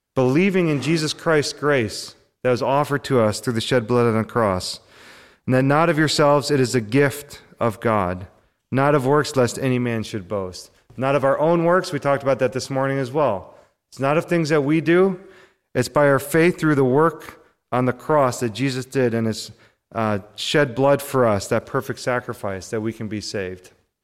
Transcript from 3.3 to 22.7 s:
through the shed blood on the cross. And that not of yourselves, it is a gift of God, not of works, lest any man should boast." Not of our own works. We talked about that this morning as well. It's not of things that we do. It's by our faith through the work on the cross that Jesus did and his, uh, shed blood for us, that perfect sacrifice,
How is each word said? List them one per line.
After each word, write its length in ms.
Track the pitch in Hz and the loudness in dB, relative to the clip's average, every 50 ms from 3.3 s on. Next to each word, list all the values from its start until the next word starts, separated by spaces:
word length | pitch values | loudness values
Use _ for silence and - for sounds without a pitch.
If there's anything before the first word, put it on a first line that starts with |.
| 104 - | 0 -2
through 120 | - 131 117 | -4 -4 -4
the 60 | 113 | -2
shed 260 | - - 139 127 110 | -2 0 0 0 2
blood 200 | 107 123 120 120 | 2 2 2 2
on 100 | 117 110 | 2 2
the 80 | 110 107 | 0 -2
cross. 560 | 107 - 123 113 101 92 92 - - - - - _ - - - - - - - - _ _ _ | -2 0 0 0 2 0 -2 -4 -8 -10 -12 -16 _ -20 -20 -20 -20 -20 -20 -20 -20 _ _ _
And 100 | - 131 | 0 0
that 80 | 131 | 2
not 280 | 135 135 143 151 165 170 | 2 2 2 2 2 2
of 80 | 160 147 | 2 2
yourselves, 520 | 160 143 - - 151 143 147 147 - - | 2 2 2 4 4 4 4 4 2 2
it 100 | 147 135 | 2 2
is 140 | 131 117 120 | 2 2 0
a 60 | 127 | -2
gift 640 | 110 104 113 139 143 139 - - - - - - - _ - - | -2 0 2 2 2 2 0 -4 -12 -16 -20 -20 -20 _ -6 -4
of 200 | - 117 101 - | -2 -2 -2 -2
God, 460 | - 117 110 104 95 87 92 90 95 - _ _ _ _ _ _ _ _ | -2 0 0 0 0 -2 -4 -6 -10 -16 _ _ _ _ _ _ _ _
not 220 | 123 131 139 147 147 | -2 0 2 4 2
of 120 | 147 123 | 2 2
works, 300 | 131 143 151 139 - - | 2 2 2 0 0 0
lest 220 | 135 123 113 - - | 0 0 0 0 -2
any 200 | - 131 127 123 | -2 -2 -2 -2
man 240 | 123 120 117 113 | -2 -2 -4 -4
should 260 | 104 - - 110 90 85 | -6 -8 -10 -10 -8 -6
boast." 420 | 107 101 95 92 90 - - - _ _ _ _ - | -6 -6 -6 -8 -10 -14 -18 -20 _ _ _ _ -10
Not 180 | 113 127 135 139 | -4 -2 0 0
of 100 | 147 127 | 2 2
our 140 | 135 135 143 | 2 2 2
own 260 | 147 160 175 170 165 | 2 2 2 2 2
works. 280 | 170 175 185 175 - | 2 2 2 0 -2
We 60 | - 139 | -6 -4
talked 240 | - 143 139 131 | -2 0 0 0
about 160 | 127 135 135 127 | 0 0 0 2
that 160 | 135 123 - | 0 -2 -2
this 160 | 127 - - | -4 -6 -4
morning 280 | 139 135 135 135 135 139 | -4 -4 -2 -2 -2 -4
as 140 | 135 120 | -4 -4
well. 420 | 127 156 147 127 101 92 90 - - - _ _ _ _ _ _ | -2 0 0 0 0 -2 -6 -12 -20 -20 _ _ _ _ _ _
It's 100 | - - | -8 -4
not 160 | 131 139 151 | -2 0 0
of 80 | 170 165 | 0 0
things 240 | - 175 170 165 143 | 0 0 -2 0 2
that 140 | 160 151 | 0 0
we 180 | 135 143 156 165 | 2 2 0 0
do. 400 | 143 156 170 180 185 196 185 - - - - - - _ _ _ _ _ - | 2 2 4 4 4 2 0 -4 -10 -18 -20 -20 -20 _ _ _ _ _ -4
It's 160 | 131 123 - | -2 -2 0
by 180 | - 147 147 143 | 2 2 4 4
our 100 | 139 135 | 4 2
faith 400 | 139 - - 165 160 175 175 - | 0 0 2 4 4 4 2 2
through 160 | 160 156 151 | 0 2 2
the 100 | 139 135 | 4 2
work 600 | 127 127 143 160 165 160 - - - - - _ _ _ _ _ _ | 4 4 4 2 2 0 -4 -10 -20 -20 -20 _ _ _ _ _ _
on 140 | - 123 127 | -2 0 0
the 80 | 127 | 0
cross 480 | 123 - - - 156 147 135 123 120 - | -2 -4 -2 0 2 4 4 2 0 -2
that 140 | 127 117 101 | -4 -6 -4
Jesus 320 | 107 135 139 123 131 120 | -4 -4 -2 -4 -6 -8
did 260 | - - 139 127 120 | -4 -2 0 0 2
and 140 | 110 117 113 | 0 0 -2
his, 240 | 110 107 - - - - _ _ _ _ _ _ _ - | -2 -4 -6 -10 -14 -18 _ _ _ _ _ _ _ -6
uh, 260 | 110 113 107 107 101 - - - | -4 -2 -2 -2 -4 -6 -10 -12
shed 380 | - - - - 156 147 131 110 | -10 -6 -2 0 0 0 0 0
blood 280 | 127 135 139 143 139 | 0 2 2 2 2
for 240 | - - - 131 123 | 0 -2 0 2 2
us, 220 | 113 104 98 - - | 2 2 0 -2 -2
that 180 | 120 113 - | -4 -4 -4
perfect 340 | - - 135 - - 117 - | -4 -6 -6 -6 -6 -10 -8
sacrifice, 680 | - 135 123 123 117 - 113 - - 101 95 95 92 - | -4 -4 -4 -4 -4 -8 -10 -8 -8 -8 -8 -8 -8 -8